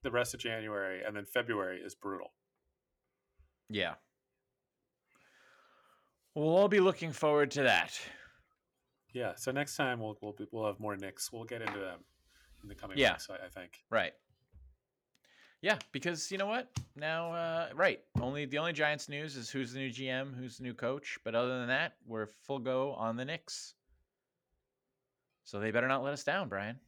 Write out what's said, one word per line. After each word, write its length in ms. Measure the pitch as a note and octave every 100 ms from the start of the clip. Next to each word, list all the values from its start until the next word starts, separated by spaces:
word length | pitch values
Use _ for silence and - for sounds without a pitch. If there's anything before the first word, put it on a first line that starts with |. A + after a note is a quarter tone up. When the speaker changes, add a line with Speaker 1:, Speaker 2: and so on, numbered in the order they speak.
Speaker 1:
the 100 | C3
rest 220 | A#2+ A#2+
of 60 | B2
January, 600 | A#2 A2+ A2 G#2 G2 F#2 G#2
and 100 | G#2
then 100 | G2
February 540 | - A#2 A2 F#2 F#2
is 140 | F2 -
brutal. 380 | G2+ F#2+ - _ _ _ _ _ _ _ _ _ _ _ - _ _
Speaker 2:
Yeah. 240 | G#2 F2+ D#2 _ _ _ _ _ _ _ _ _ _ _ _ _ _ - - _ _ _ _ _ _ _ -
We'll 140 | D3+ F3
all 120 | G3+
be 120 | G3+
looking 320 | F#3+ F3+ E3
forward 400 | C3+ D#3 D3 C#3+
to 120 | C#3
that. 360 | C3 F#2+ E2 - - - - _ _ _ _ _ _ _ _
Speaker 1:
Yeah. 200 | B2+ A#2 E2+
So 160 | -
next 260 | C3+ C#3+ -
time 220 | C3+ B2
we'll, 180 | A2 G#2
we'll 120 | G#2+
be, 140 | G#2 G#2
we'll 140 | A2+ G#2+
have 140 | G2
more 160 | G#2+ G2+
Knicks. 360 | G2 - -
We'll 120 | A#2
get 180 | A2+ A#2
into 160 | A2 G2+
them 200 | F#2+ F2 - _ _ _ _ -
in 60 | G#2
the 60 | G2
coming 220 | G2+ A2
Speaker 2:
Yeah. 140 | B2
Speaker 1:
weeks, 160 | F2 -
I, 160 | F#2+ F#2
I 40 |
think. 340 | - F2+ - _
Speaker 2:
Right. 220 | A2+ F2 - _ _ _ - - _ _ _ _ _ _ - - _
Yeah, 160 | F#3 G#3 -
because 360 | C#3 E3 E3+ -
you 80 | F#3+
know 100 | G3+
what? 220 | A3+ B3+ - -
Now, 380 | - D3+ D#3+ E3+
uh, 380 | E3+ E3 E3 E3+
right. 280 | C#3 F3+ A2+ - -
Only, 240 | B2 C#3+ C#3+
the 120 | C#3+
only 160 | E3
Giants 340 | D#3 D3+ D3 -
news 300 | C#3+ D#3 C#3
is 120 | A#2
who's 220 | C3+ C3+
the 80 | C3
new 100 | C3+
G 180 | A#2+ C3+
M, 260 | B2+ C#3 B2+
who's 200 | B2+ G#2+
the 60 |
new 100 | B2+
coach. 440 | A#2+ A#2+ C#3 - -
But 120 | - A2+
other 220 | B2 B2+
than 100 | B2
that, 240 | C3 E3 - -
we're 220 | A2+ G#2+ -
full 180 | - C#3
go 320 | B2 C3 C3+ C3+
on 200 | A2+ A#2
the 80 |
Knicks. 500 | B2+ D#3+ - - - - _ _ _ _ _ _ _ _ _ _ _ _ _ _ _ _ -
So 160 | G2+
they 100 | A2
better 160 | A2 B2+
not 160 | C3+
let 80 | C3+
us 140 | C#3+ -
down, 240 | F3 E3
Brian. 300 | G2 G#2 B2+